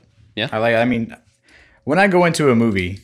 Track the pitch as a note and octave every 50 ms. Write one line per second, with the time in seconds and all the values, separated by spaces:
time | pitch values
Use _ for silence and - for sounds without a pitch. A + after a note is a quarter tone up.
0 | _ _ _ _ - _ - G#2+ A2 - A2+ A2 A2+ A#2 A#2 A2 A#2+ B2 B2 A2+
1 | A2+ - - - _ _ _ _ _ _ _ _ _ _ _ _ - B2+ D3 F#3
2 | G3+ G3+ F3 F3 F3 E3+ E3 - D3+ C#3 A#2+ A2+ A#2 A2+ G2+ F#2+ F2+ F2+ G2 G2